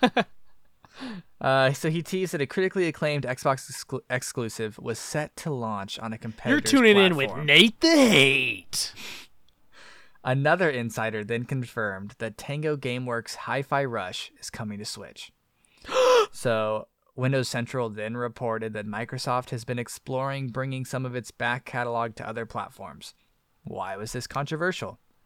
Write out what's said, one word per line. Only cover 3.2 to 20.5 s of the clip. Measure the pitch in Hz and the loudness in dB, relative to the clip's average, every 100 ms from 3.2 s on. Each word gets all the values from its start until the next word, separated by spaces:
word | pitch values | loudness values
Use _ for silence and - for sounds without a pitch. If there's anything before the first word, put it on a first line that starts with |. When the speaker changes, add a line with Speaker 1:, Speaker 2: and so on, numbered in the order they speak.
Speaker 1:
Xbox | 123 127 151 135 - | -2 -2 0 0 -4
exclu-, | - - 127 - | -12 -8 -8 -4
exclusive | 127 - - 113 - 110 - | -4 -4 -6 -6 -4 -6 -6
was | 117 110 | -8 -8
set | - 151 151 - | -4 -4 -4 -8
to | 165 | -6
launch | 131 113 101 98 - | -4 -4 -6 -8 -8
on | 113 | -8
a | 110 | -8
competitor's | 117 - 120 294 - | -10 -6 0 2 6
Speaker 2:
You're | 277 | 6
tuning | 226 202 | 8 10
in | 190 156 | 8 4
with | 120 | 0
Speaker 1:
platform. | 92 151 | -2 6
Speaker 2:
Nate | 151 220 - | 8 8 6
the | 330 | 6
Hate. | 320 247 160 135 135 127 98 - - - - - - - - _ _ _ - - - - - | 8 10 10 8 6 2 -2 -6 -4 -4 -8 -14 -14 -18 -20 _ _ _ -20 -20 -20 -20 -10
Speaker 1:
Another | - 135 143 180 170 | -2 2 4 4 4
insider | 127 117 120 110 107 | 2 -2 -2 -2 -2
then | 104 117 123 | -4 -4 -2
confirmed | 135 120 - 104 95 101 - | -4 -4 -4 -4 -4 -10 -8
that | 113 - | -8 -8
Tango | - 147 156 151 | -8 -4 -2 -2
Gameworks' | 131 123 127 117 - - | -2 -4 -4 -4 -6 -10
Hi-Fi | - 127 135 143 135 | -4 -4 0 0 0
Rush | 113 92 - - _ | -2 -6 -8 -12 _
is | - | -14
coming | - 107 101 | -10 -8 -8
to | 104 | -10
Switch. | - 92 - - _ _ _ _ _ - | -12 -14 -16 -20 _ _ _ _ _ -2
<gasps> | 508 508 494 415 | 4 6 6 4
So, | - 127 110 107 107 - _ _ - | -2 -2 0 0 -2 -6 _ _ -4
Windows | 127 135 120 | 0 0 0
Central | 127 120 135 117 | -4 -4 -4 -4
then | 107 107 120 | -4 -8 -4
reported | 120 113 123 110 110 | -6 -4 -4 -4 -4
that | 107 107 | -8 -8
Microsoft | 104 117 127 - 127 123 | -8 -8 -6 -2 -2 -2
has | 123 | -8
been | 113 123 | -6 -6
exploring | 120 - - 131 135 139 | -6 -10 -6 -4 -4 -4
bringing | 131 | -6